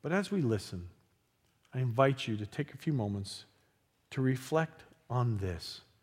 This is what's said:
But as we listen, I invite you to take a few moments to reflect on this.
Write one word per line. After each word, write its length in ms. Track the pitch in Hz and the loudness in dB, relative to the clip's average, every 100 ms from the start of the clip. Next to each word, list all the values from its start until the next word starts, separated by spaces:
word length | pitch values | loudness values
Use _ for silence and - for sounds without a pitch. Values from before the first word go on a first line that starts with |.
But 100 | 147 | 2
as 200 | 185 196 | 0 2
we 100 | 202 | 2
listen, 480 | 131 107 - 92 87 - _ _ _ _ _ _ _ | 2 2 -2 -10 -10 -16 _ _ _ _ _ _ _
I 60 | 131 | -2
invite 480 | 127 113 135 127 - | 0 4 4 4 -2
you 80 | 107 | -4
to 100 | 104 | -4
take 280 | - 143 | -6 -6
a 40 | - | -4
few 140 | - | -2
moments 540 | 143 104 101 101 - - _ _ _ _ _ _ | 0 0 -2 -6 -12 -18 _ _ _ _ _ _
to 100 | - | 0
reflect 640 | 131 131 - 156 160 - - - _ | 2 2 2 0 0 -6 -20 -20 _
on 280 | 123 120 107 | 0 2 2
this. 420 | 95 85 - - - _ | -2 -4 -8 -14 -18 _